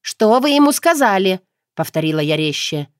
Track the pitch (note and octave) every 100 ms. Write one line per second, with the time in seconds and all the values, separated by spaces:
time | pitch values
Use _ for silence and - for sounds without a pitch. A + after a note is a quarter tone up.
0 | - - G#3+ A#3+ C#4+ C#4+ C#4+ - E4 E4
1 | B3+ G3 F#3+ F#3 _ _ _ - D#3 D#3+
2 | D#3 D#3 D3+ D#3 D#3 D3 - D3+ C#3+ _